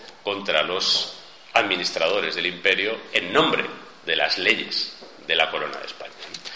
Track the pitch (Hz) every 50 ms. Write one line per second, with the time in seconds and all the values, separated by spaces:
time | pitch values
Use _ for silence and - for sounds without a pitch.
0 | - - - - - 101 101 98 98 98 82 76 76 80 90 95 95 - - -
1 | - - - - - - - - - - - 117 113 101 92 90 87 - - 90
2 | 82 80 95 104 85 80 80 87 85 87 90 87 - 98 95 90 95 107 110 117
3 | - - - 110 92 87 101 139 160 147 98 - - - - - - - - -
4 | - - 80 78 76 76 - - 90 101 113 92 71 69 - - - - - -
5 | - - - - - - 82 80 80 - - 76 76 73 73 - - - - -
6 | - - - - - - - - - - -